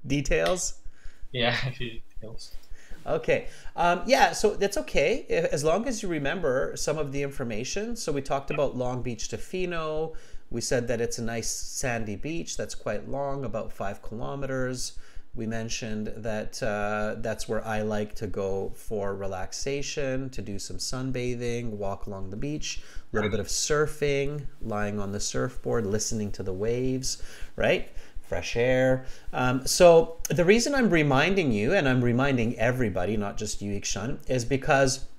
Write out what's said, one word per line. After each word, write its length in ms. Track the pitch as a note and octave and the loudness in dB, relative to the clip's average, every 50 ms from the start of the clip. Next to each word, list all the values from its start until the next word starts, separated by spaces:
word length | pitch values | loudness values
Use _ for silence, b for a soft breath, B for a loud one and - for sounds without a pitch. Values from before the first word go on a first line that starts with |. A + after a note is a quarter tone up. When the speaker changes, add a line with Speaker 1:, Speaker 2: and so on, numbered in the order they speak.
| - C#3 | -2 0
Speaker 1:
Details? 720 | C#3 C#3+ C#3 - E3 D#3+ E3 E3+ F#3 F3+ - - - - - b b b b b b b b b | 0 0 2 2 2 2 4 2 0 0 0 -4 -4 -4 -6 b b b b b b b b b
Speaker 2:
Yeah, 260 | - B2+ A#2+ A#2 A#2+ - | -2 0 2 2 2 0
<laughs> 60 | - C3 | -2 -2
a 40 | |
few 280 | B2 - B2 A2+ A2+ A2+ - - - - | -2 -4 -6 -6 -4 -8 -8 -6 -8 -8
details. 340 | - A2 A2+ - - - - - B B B B B B B B B | -8 -6 -8 -8 -8 -6 -8 -8 B B B B B B B B B
Speaker 1:
Okay. 420 | - D3 D#3+ D#3+ - D3+ A2+ - B B B B B B | -2 -2 0 2 2 2 2 2 B B B B B B
Um, 260 | - E3 F3 F3 F3+ F3+ | 2 4 4 4 2 4
yeah, 260 | G3+ B3+ C4 A3+ F3+ | 4 6 6 6 4
so 240 | - - - G#3 G3+ | 4 4 2 2 4
that's 220 | - F#3+ G3 - D#4 | 4 0 0 0 -2
okay, 480 | D4+ - - F#3 C#3 E3 A3 C#4 - - | -4 0 2 4 4 4 2 0 0 0
i-, 40 | - D#3+ E3 - | 0 2 2 2
as 120 | - D#3 C#3 | 0 2 2
long 240 | D#3 E3 G3 A#3 C#4 | 4 4 4 2 -2
as 140 | B3 G#3 | -4 -4
you 80 | - F#3+ | -2 -2
remember 640 | E3+ D#3 C#3+ C3+ D#3+ F#3+ F3 C#3+ B2 C3 D3+ - - | -2 0 0 -2 -2 0 0 2 2 2 0 -2 -4
some 220 | - - - D3 D#3 | -4 -2 -2 0 0
of 140 | D3+ C#3 | -2 -2
the 100 | C3+ C#3 | -2 -2
information. 760 | C#3+ C#3 C#3 - C3+ A#2 A#2 G2+ B2 C3+ - G3+ G#3 A#3 A#3 | -2 -2 -2 -4 -4 -2 -2 -2 -4 -2 -4 -4 -2 -2 -4
So 160 | G#3+ - - | -4 -2 -2
we 100 | C#3+ C#3 | -2 -2
talked 280 | C3+ - D3 C#3 C#3 - | 0 0 -2 -2 -2 -2
about 240 | D#3 D3+ D3 B2+ - B2 | 0 0 0 0 0 -2
Long 240 | B2+ B2 B2+ B2+ | -2 -2 -2 -2
Beach 260 | A#2 A2+ A#2 G#2+ - - | -2 -4 -4 -4 -4 -6
to 80 | - A2 | -4 -6
Fino. 760 | - - - F#3 F#3 F3+ F3 E3+ D#3+ D#3 D#3 D#3 D#3+ D#3 D#3 B B B B B B B | -6 -6 -4 -4 -2 -2 -2 -4 -4 -2 -2 -2 -2 -2 -4 B B B B B B B
We 120 | - A#2+ | -6 -4
said 260 | A2+ - D3 B2 A#2+ A#2 | -2 0 0 0 2 0
that 140 | B2 A2+ | 0 0
it's 160 | A#2 A#2 - - | 0 -2 -2 -4
a 60 | A#2 | -4
nice 260 | A2 A#2 A#2 A2 - | -4 -2 -2 -4 -4
sandy 680 | - - - - - - - C3 A#2 A#2 A2 G#2+ G#2 | -4 -4 -6 -6 -6 -4 -2 -2 0 -2 -2 -4 -4
beach 400 | F#2+ - C#3+ E3 E3 - - - - | -4 -4 -4 -4 -4 -6 -4 -4 -4
that's 180 | A#2 - - | -4 -4 -4
quite 340 | - - B2 G#2+ G#2 G2+ G#2 | -6 -4 -2 -4 -4 -2 -2
long, 340 | B2 C3+ C#3+ C#3 C#3 C#3 C3+ | -4 -2 -2 -2 -2 -4 -4
about 300 | A#2 A2+ A2 G2 A2+ - | -2 -4 -4 -4 -4 -6
five 280 | - - G2 G2+ - | -4 -4 -4 -4 -4
kilometers. 960 | - - A2+ A2 C3 C#3 C#3 C#3 C#3 C3 C3 C3 B2+ B2+ B2+ B2+ - - - B B B B B B B - | -6 -6 -4 -4 -6 -4 -4 -4 -4 -2 0 0 0 0 -2 -4 -4 -4 -4 B B B B B B B -4
We 120 | C3 A2+ A2 | -4 -2 -2
mentioned 680 | A2+ A2+ A2 A2+ - - - A2 G#2+ G#2+ G#2+ A2 G#2+ - | -2 -4 -2 -4 -4 -4 -2 -4 -2 -2 -2 -4 -4 -4
that, 440 | G#2+ A2+ G#2+ G#2+ G#2+ - - - | -4 -2 -2 -2 -2 -4 -4 -2
uh, 540 | C#3 A#2 G#2 G#2 G#2 G#2 G#2+ G#2+ G#2+ G#2+ G#2+ G#2+ | -2 0 0 0 0 0 0 0 0 -2 -2 -2
that's 320 | A2+ A#2 G#2+ G#2+ - - | -2 -2 -2 -2 -2 -2
where 160 | A2+ G#2+ A2 | -2 -2 0
I 160 | A2+ A2 G#2+ | 0 -2 0
like 320 | G#2+ G#2+ G#2+ G#2+ G#2 G#2 - | 0 0 0 0 -2 -2 -2
to 120 | - A2+ G2+ | -4 -2 -2
go 440 | F#2 F#2+ G2 F#2+ F#2+ G2 F#2 F2+ - | -2 -2 0 0 0 0 -2 -4 -6
for 400 | - - - A3 G#2 G2 G2+ G2+ | -6 -6 -4 -2 -2 0 -2 -2
relaxation, 1120 | G2 G2 F#2+ F#3+ F#3 F#3 - - - - C#3 C#3 C#3+ C#3 - - - C#3+ C3+ C3 C3 C3+ C3 | -2 -4 -4 -4 -4 -4 -6 -6 -4 -4 -2 -2 -2 -2 -4 -2 -2 -2 0 0 -2 -2 -4
to 140 | - - G2 | -4 -6 -6
do 160 | A2 G2+ G2 | -4 -4 -6
some 180 | - - F#2 - | -6 -4 -6 -4
sunbathing, 920 | - - - B2+ C3 C3 B2+ B2+ B2 B2 B2 A#2+ B2 A#2+ A#2 A#2+ A#2+ A#2 | -4 -2 -4 -2 -2 -2 -2 -2 0 -2 -2 -2 -2 -2 -2 -2 -2 -4
walk 340 | G#2+ G2 G2+ G2 G2 G2 - | -4 -2 -2 -4 -2 -4 -4
along 240 | - G2+ F#2+ F#2+ F#2 | -6 -4 -4 -6 -6
the 80 | G2+ A2+ | -4 -4
beach, 440 | C#3 C#3+ D3+ D3+ - - - - B B B B B B | -4 -4 -2 -4 -4 -4 -4 -4 B B B B B B
a 40 | - | 0
little 160 | A2 G#2 G#2 | 0 0 2
bit 80 | G2 G#2 | 0 0
of 80 | G2 - | -2 0
surfing, 1000 | - - - - D3+ D3 D3+ D3 D3 - D3 C#3+ C#3 C#3 C#3 C#3 D3 D3 C#3+ - - - | -2 -2 2 2 2 2 2 0 0 -2 0 0 2 2 0 0 -2 -2 -4 -6 -4 -4
lying 380 | - A2 G#2+ G#2 G#2 G#2 G#2 G#2 | -4 -2 0 0 0 0 0 -2
on 120 | G2+ G2 | -2 -2
the 80 | G2 G#2 | -2 -2
surfboard, 680 | - - - C3 B2+ B2+ B2+ - - B2 A#2+ A#2+ A2 F#2+ | -4 -2 0 0 -2 0 -2 -4 -2 0 0 2 2 2
listening 440 | G#2 G#2 - - - A2+ G#2+ G2+ - | 0 0 0 0 -2 -2 -2 -2 -4
to 100 | - G2 | -4 -2
the 100 | F#2+ F#2 | -4 -2
waves, 680 | F#2 G2+ A2+ A#2+ B2 B2+ C3 C3 C3 C3 C3 - - B B B B B B B | 0 0 0 0 2 2 0 0 0 0 -2 -2 -2 B B B B B B B
right? 340 | - - A2+ F3 - - - B B B B B B | 0 2 2 2 2 0 -2 B B B B B B
Fresh 340 | - - F#2+ F2+ F2 - - | -6 -2 -4 -4 -2 -2 0
air. 500 | A#2 A#2+ B2+ C3 B2+ C3 C3 C3 B2+ C3 B B B B B - | 2 4 4 4 4 6 4 4 2 0 B B B B B -2
Um, 320 | D3+ B2+ B2+ B2+ C3+ C3 | 0 2 2 2 2 0
so 520 | - - - F#3 F3 E3+ E3 E3 E3 - - - - | 0 6 10 10 12 12 12 8 6 -2 -4 -2 0
the 160 | - C#3 F3 | 2 2 6
reason 280 | E3 G#3 A#3 A#3 D#4 C#4+ | 6 6 6 6 2 2
I'm 140 | C4+ A#3+ G3+ | 4 4 6
reminding 640 | E3+ E3 D3+ D3 C3+ C3 D3 F3 G3 G3 F3 C#3 | 6 6 6 6 6 6 6 4 4 4 4 2
you, 220 | A2+ G2+ G#2 B2 F3+ | 2 2 2 4 2
and 140 | G3 D#3 C3+ | 4 4 4
I'm 140 | B2+ C3 B2 | 4 4 4
reminding 540 | A#2+ A#2 A#2+ C3+ C#3+ C3+ A#2+ A2+ A2 B2 - | 4 4 4 4 4 4 4 2 0 0 2
everybody, 580 | A2 A#2+ B2+ B2+ C3 G#2+ F2 F#2 F2 F#2+ G#2+ G#2+ | 2 2 2 2 0 0 2 0 0 0 0 0
not 200 | G#2 G2+ G2+ - | 0 -2 -2 -4
just 240 | G#2+ G2+ - - | -4 -2 -4 -4
you, 180 | G2+ G2+ G2+ G2+ | -4 -2 -2 -2
Ikshan, 400 | F#2+ - - G2+ F#2+ A#2+ D3 - - - | -2 -2 -4 -2 -2 -4 -4 -4 -2 -2
is 160 | C3 B2+ A#2 | 0 0 0
because 600 | B2 C#3 C3 - - D3 C3+ C#3 C3 C3 - - - - | 0 0 0 2 4 4 6 6 4 2 0 -4 -8 -8